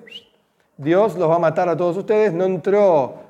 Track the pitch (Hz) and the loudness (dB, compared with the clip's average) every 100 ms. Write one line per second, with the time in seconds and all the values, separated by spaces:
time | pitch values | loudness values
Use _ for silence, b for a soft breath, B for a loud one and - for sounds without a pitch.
0 | - - _ _ _ _ _ - 143 180 | -20 -20 _ _ _ _ _ -8 -2 2
1 | 214 170 160 170 165 165 180 165 175 180 | 0 0 0 2 0 0 -2 0 -2 -4
2 | 196 214 214 165 185 185 196 202 202 156 | -2 0 0 0 -2 -2 0 2 4 2
3 | 123 - | -2 -8